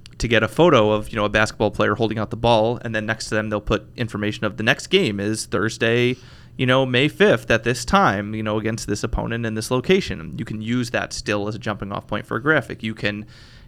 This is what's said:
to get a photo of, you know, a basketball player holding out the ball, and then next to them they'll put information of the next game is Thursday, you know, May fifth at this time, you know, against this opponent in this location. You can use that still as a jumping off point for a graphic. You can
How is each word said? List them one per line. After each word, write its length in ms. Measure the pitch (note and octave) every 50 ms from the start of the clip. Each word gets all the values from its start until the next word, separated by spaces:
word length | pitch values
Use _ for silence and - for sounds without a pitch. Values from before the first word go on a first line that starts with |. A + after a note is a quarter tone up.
| - - - -
to 100 | - A#2+
get 160 | A#2 A2 A2
a 60 | G#2+
photo 420 | - - D#3+ F3+ E3 A#2+ G#2+ G#2+
of, 180 | G#2+ G#2+ A2 -
you 60 | -
know, 100 | A2+ G#2
a 40 | G#2
basketball 420 | G#2 G#2+ A2 G#2+ - - A2+ G#2
player 240 | - - G#2+ G#2 G#2+
holding 240 | G#2 A#2 G#2+ A2 A2
out 100 | G#2+ -
the 80 | - A2
ball, 400 | A#2 A#2 A#2+ A2 G#2+ A2+ B2 - -
and 100 | A#2+ A2+
then 120 | A2 G#2+
next 240 | G#2+ A2 A#2 - -
to 60 | A2+
them 140 | G#2+ G#2+ A2
they'll 120 | G#2+ G#2
put 260 | - - A2+ G2 - - -
information 480 | - A#2+ A2 - G#2 G#2 G#2 A2 - -
of 120 | G#2+ G2 -
the 60 | A2
next 240 | A2+ D3 - - -
game 320 | - F#3+ F#3+ B2 G2+ G2+
is 240 | G2+ G#2 A2 A2 -
Thursday, 720 | - - G#2 G2 A2+ - - A#2+ A2+ A#2 A#2+ A#2+ B2 B2+ - - - - - - - - -
you 80 | B2+
know, 200 | B2+ B2+ C3+ C3+
May 240 | C3 B2 B2 C#3 D3+
fifth 420 | - - G3+ G#3+ D3 A#2 - -
at 140 | A#2+ A2+ -
this 180 | A#2 B2+ - -
time, 500 | - G3 G3 G3 C#3+ G2+ G2 G#2 G#2 G#2+
you 80 | A2
know, 160 | A2 G#2+ G#2+ A2
against 300 | G#2 A2+ A2+ A2+ - -
this 160 | G#2 - -
opponent 420 | A#2+ - - A2 A2+ A2+ A#2 A#2
in 100 | A2+ A2
this 140 | A2 G#2+ -
location. 640 | B2+ B2+ B2+ - F#3 G3 F3+ - F#2 D#2 E2 D#2+ C#2+ -
You 80 | -
can 160 | - A2 G#2+
use 300 | G#2+ A2 A#2+ B2 B2 A#2
that 200 | - G#2+ F#2 -
still 380 | - - - - G#2 G#2 G2+ G#2
as 60 | G#2+
a 40 | G#2
jumping 320 | - A2 G#2 G2 G#2+ G2
off 160 | G2+ - - -
point 180 | G#2+ G#2 -
for 120 | - A2+ A2+
a 40 |
graphic. 400 | A#2+ D3 D#3 C#3+ - - F#2+ -
You 140 | - A2 A2
can 300 | - - G#2 G2+ G#2 G#2+ - - - - - - - -